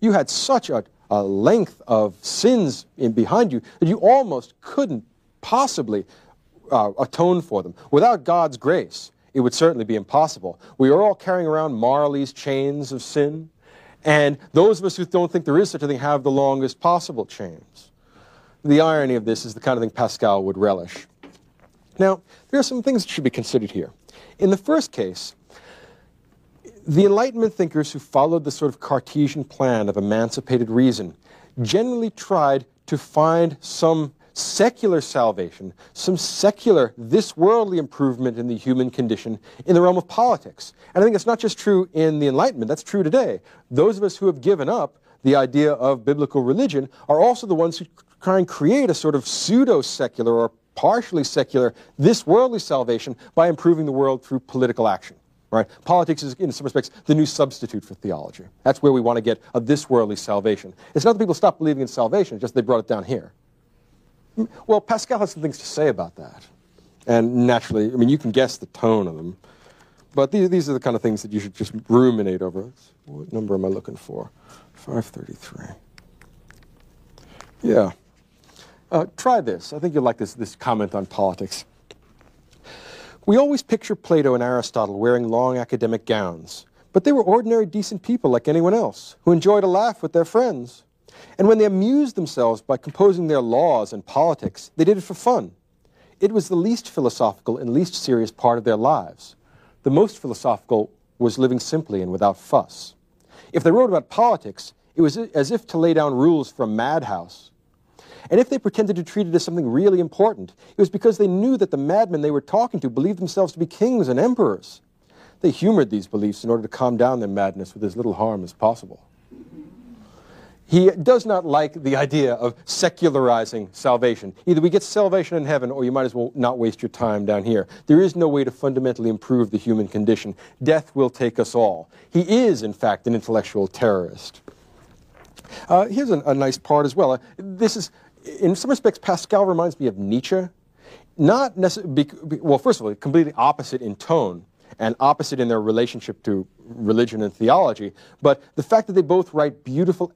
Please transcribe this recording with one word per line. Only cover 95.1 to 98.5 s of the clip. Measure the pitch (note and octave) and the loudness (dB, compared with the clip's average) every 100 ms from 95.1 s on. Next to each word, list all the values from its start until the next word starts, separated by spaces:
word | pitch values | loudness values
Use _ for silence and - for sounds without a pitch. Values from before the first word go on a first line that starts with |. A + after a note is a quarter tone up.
fun. | F#3 A#3+ A#3 E3+ _ _ _ _ _ _ - | -4 0 0 -2 _ _ _ _ _ _ -2
It | G3+ | 0
was | A3 - | 0 0
the | F3 | 0
least | G3+ A#3+ - | 0 -2 -4
philosophical | - A#2 - A2+ - - A#2 | -2 -2 0 -2 -2 -6 -6
and | A#2+ | -2
least | C3 F3+ - | -2 -2 -4
serious | - A#2+ A2 | -2 0 -2
part | - B2 | 0 0